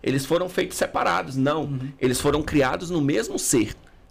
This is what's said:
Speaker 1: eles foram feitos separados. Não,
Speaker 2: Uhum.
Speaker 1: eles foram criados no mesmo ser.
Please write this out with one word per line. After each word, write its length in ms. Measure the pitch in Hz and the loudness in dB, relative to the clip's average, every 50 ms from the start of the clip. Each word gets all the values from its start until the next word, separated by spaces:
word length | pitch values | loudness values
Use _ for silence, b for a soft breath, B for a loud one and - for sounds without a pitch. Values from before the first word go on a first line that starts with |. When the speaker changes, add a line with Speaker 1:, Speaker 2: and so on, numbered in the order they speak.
Speaker 1:
eles 240 | - - 131 139 135 | 0 0 0 0 0
foram 200 | - 165 175 180 180 | 2 0 0 0 0
feitos 260 | 180 185 - - - | -2 -2 -2 -2 -2
separados. 600 | - 185 - - 180 - - 170 185 185 160 131 | -4 -4 -2 0 -2 0 0 0 0 -2 -2 -2
Não, 260 | 131 131 143 151 160 | 0 2 2 2 0
Speaker 2:
Uhum. 280 | 151 147 139 127 131 139 - - | -2 -4 -4 -6 -6 -8 -6 -2
Speaker 1:
eles 220 | - 131 123 127 | 0 0 0 2
foram 220 | - 143 143 151 | 2 2 2 2
criados 480 | 156 - 156 147 131 127 156 180 180 165 | -2 2 2 4 4 4 0 -2 -4 -2
no 100 | 180 165 | 0 0
mesmo 380 | 143 139 156 214 233 - 403 - | 2 2 2 0 -2 -2 -4 -4
ser. 360 | - - - - 104 - - - - - - - - - | 0 2 4 4 2 2 -4 -14 -18 -20 -20 -20 -20 -14